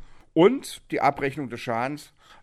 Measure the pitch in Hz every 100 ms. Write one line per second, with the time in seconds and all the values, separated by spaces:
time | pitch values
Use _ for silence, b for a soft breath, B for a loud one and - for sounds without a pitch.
0 | b b b 160 196 269 - - - 151
1 | 139 - 135 139 127 113 - 117 131 147
2 | - _ B B